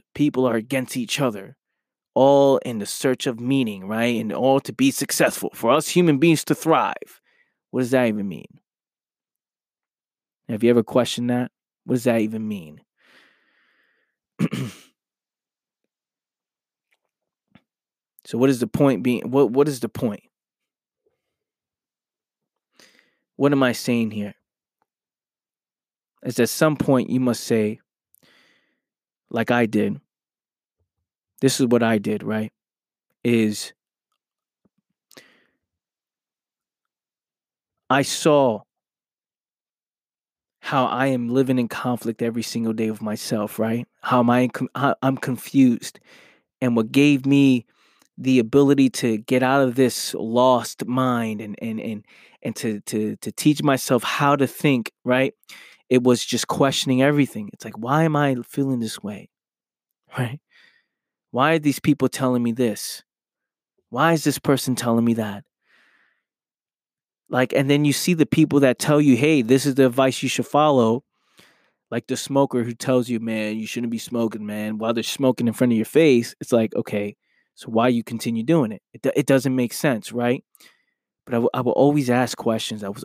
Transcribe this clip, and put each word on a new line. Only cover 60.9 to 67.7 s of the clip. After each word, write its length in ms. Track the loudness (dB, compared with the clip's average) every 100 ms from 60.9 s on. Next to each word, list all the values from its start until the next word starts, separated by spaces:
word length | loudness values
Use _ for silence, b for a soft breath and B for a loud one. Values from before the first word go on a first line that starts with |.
| b _ _ _
"Why 220 | 0 2
are 60 | 2
these 200 | 0 -2
people 300 | 0 0 0
telling 320 | -2 -2 0
me 100 | -2
this? 520 | -2 -2 -4 -10 -14 -18 _ _ _ _ _ _ _ _
Why 240 | 0 2
is 100 | 2
this 160 | 0 -2
person 360 | 0 0 0 -2
telling 300 | 0 2 2
me 80 | 0
that?" 280 | -4 -8 -16 _ _ _ _ _ _ _ _ _ _ _ _ _ _ _ _ _ -6
Like, 240 | -2 0
and 160 | 0
then 160 | 2